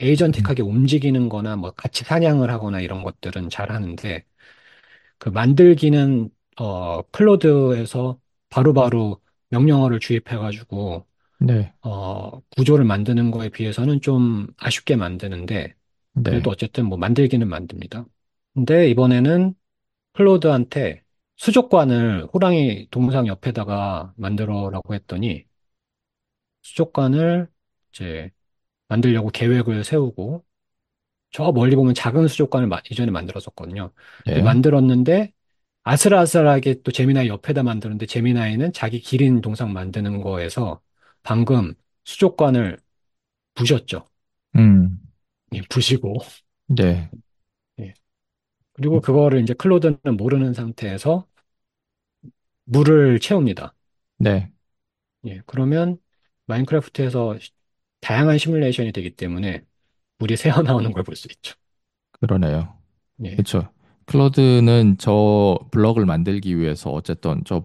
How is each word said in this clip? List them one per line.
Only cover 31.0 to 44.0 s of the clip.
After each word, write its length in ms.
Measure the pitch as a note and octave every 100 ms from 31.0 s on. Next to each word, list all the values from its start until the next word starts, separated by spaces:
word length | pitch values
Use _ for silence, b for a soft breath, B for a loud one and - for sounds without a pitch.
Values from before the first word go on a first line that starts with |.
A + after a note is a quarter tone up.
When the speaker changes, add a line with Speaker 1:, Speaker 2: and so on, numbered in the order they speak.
| _ _ _
Speaker 1:
저 200 | - D#3+
멀리 240 | B2+ B2 C3+
보면 180 | B2+
작은 340 | A#2+ A#2+ C#3+ D#3+
수족관을 400 | - C#3+ B2+ A#2
마-, 140 | E2 -
이전에 220 | A2 A#2
만들었었거든요. 800 | F2 F#2 G2 - - E2 G2 F#2 _ B B -
근데 140 | D2+
Speaker 2:
네. 20 |
Speaker 1:
만들었는데 880 | A2 A#2+ D3 C#3+ C3 B2+ B2+ F#3 G#3 _ _ _ _ _
아슬아슬하게 1000 | - C#3+ G3+ F#3+ E3 E3+ D3 C#3 C3+ B2+
또 100 | -
제미나이 360 | - C3 C3+ A#2+
옆에다 360 | G2+ - C#3
만드는데 420 | B2 A2 A2 G#2+ A2
제미나이는 680 | A#2+ A#2+ A#2+ A2 A2 E3
자기 260 | - A2 A#2
기린 420 | - C3 C#3 B2
동상 300 | A2 G#2+ A2+
만드는 500 | F#2+ F#2 G#2+ G2+ G2+
거에서 600 | G2 F2+ E2+ B2+ A2 D2 _ _ _ _
방금 520 | - A2 A#2+ B2+ F2 - _ _
수족관을 760 | - - F#3 - D3 B2+ G2+ - _ _ _ _ _ _ _
부셨죠. 500 | - A#2+ C3 - F2